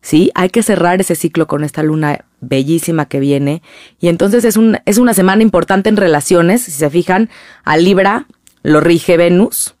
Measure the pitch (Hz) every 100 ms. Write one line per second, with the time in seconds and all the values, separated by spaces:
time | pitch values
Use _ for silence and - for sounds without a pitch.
0 | - 151 190 - 185 240 220 202 175 185
1 | 190 170 170 165 156 147 151 - 156 156
2 | 147 143 - _ 127 135 135 165 165 160
3 | 147 139 139 143 139 160 _ - - _
4 | 175 170 196 233 233 220 226 208 - 208
5 | 247 196 185 202 220 180 165 196 202 208
6 | 185 147 - 175 170 233 240 139 151 160
7 | 175 185 220 - - - - 156 175 190
8 | 196 226 - _ _ _ - 151 156 170
9 | - 170 175 175 220 - - _